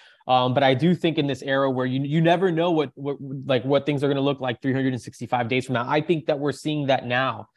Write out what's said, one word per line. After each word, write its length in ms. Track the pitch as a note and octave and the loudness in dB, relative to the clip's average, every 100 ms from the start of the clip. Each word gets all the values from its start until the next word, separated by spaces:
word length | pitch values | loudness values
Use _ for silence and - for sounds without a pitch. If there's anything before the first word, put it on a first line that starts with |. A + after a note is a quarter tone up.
| - _ - | -20 _ 0
Um, 280 | B2+ B2+ | 2 4
but 80 | B2+ | 4
I 120 | C3+ | 4
do 200 | C3 E3 | 4 2
think 240 | E3+ E3+ D3+ | 2 0 0
in 80 | C#3+ | -2
this 160 | C3 | -4
era 280 | C#3+ C3+ C#3 | -2 0 0
where 160 | B2+ B2+ | 0 -2
you, 160 | C3 | -2
you 180 | C#3+ D#3+ | 0 2
never 300 | E3 F3 F#3+ | 4 4 2
know 200 | D#3+ F3 | 2 0
what, 200 | D#3+ C#3 | 0 -2
what, 220 | - C#3 C#3 | -4 -8 -8
like, 440 | C#3 C3+ C3+ B2+ | -8 -10 0 0
what 200 | C3 C#3 C#3 | 2 0 2
things 160 | C#3+ | 0
are 60 | C#3 | 0
gonna 120 | C#3 | 2
look 200 | C#3 C#3 | 0 -2
like 220 | C3 B2 | -4 -4
three 100 | C#3 | -2
hundred 220 | C3 C3+ | 0 0
and 80 | B2+ | -2
sixty-five 460 | - - B2+ B2 A#2 | -8 -12 -4 -2 0
days 180 | B2+ B2+ | -2 0
from 80 | |
now, 140 | B2 B2 | -2 0
I 120 | D3+ | 0
think 260 | D3+ D#3+ - | 0 -2 0
that 120 | C#3+ | -2
we're 140 | D3 | -2
seeing 340 | C3+ D3+ D3+ C3+ | -4 -4 -4 0
that 200 | C3 A#2+ | 0 0
now, 420 | B2 C3 G#2+ G#2+ | -2 -2 -4 -12